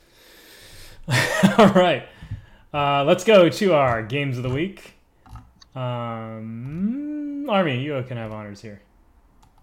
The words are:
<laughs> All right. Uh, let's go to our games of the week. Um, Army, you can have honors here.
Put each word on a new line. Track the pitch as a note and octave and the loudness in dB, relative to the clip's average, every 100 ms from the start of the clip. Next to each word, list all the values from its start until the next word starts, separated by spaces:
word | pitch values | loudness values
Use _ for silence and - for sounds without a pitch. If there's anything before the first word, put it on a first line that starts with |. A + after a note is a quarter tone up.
| _ _ - - - - - - - - - | _ _ -20 -20 -20 -20 -20 -20 -20 -18 -4
<laughs> | B2+ - - G3 - | -2 0 0 2 6
All | G3+ | 6
right. | F#3 F3+ B2+ - - - - - - _ | 6 4 2 -4 -18 -14 -14 -14 -20 _
Uh, | D3 C#3+ C#3+ | -2 0 2
let's | C#3+ F3 | 2 2
go | - G#3 E3 | 6 8 8
to | - G3 | 4 2
our | D#3 C3 A#2 | 4 4 0
games | A2 C#3 C#3+ B2+ | -2 -4 -4 -4
of | |
the | B2+ | -4
week. | C3 F#3+ G3 - - _ _ - - - _ _ C3 | -4 -4 -8 -20 -20 _ _ -20 -20 -20 _ _ -10
Um, | B2+ A#2+ A#2+ A2+ A2+ A2+ A2 A2+ B2+ D#3+ G3+ C4+ D4 D4+ D4 C#4+ C#4+ | -6 -6 -6 -8 -10 -12 -12 -12 -10 -6 -4 -4 -8 -8 -8 -8 -2
Army, | G3 E3+ B2 | 0 0 -2
you | C#3+ C#3 B2 | -4 -6 -6
can | A#2+ | -8
have | A2 | -10
honors | G#2+ G#2 G2+ | -10 -12 -16
here. | A2 G2+ _ _ _ _ _ _ _ _ | -18 -20 _ _ _ _ _ _ _ _